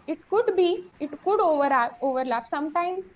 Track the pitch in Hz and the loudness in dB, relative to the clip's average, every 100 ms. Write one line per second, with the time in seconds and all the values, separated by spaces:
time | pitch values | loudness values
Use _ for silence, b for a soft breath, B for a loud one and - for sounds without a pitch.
0 | - 320 - 415 480 370 349 370 - - | -10 -10 -2 0 0 2 2 2 -6 -10
1 | 294 294 359 427 359 294 277 262 240 240 | -10 -6 0 2 4 4 4 2 0 -2
2 | 269 254 254 233 - 294 302 339 349 370 | -4 -2 -2 -4 -4 -6 -4 -2 -4 -6
3 | 370 | -10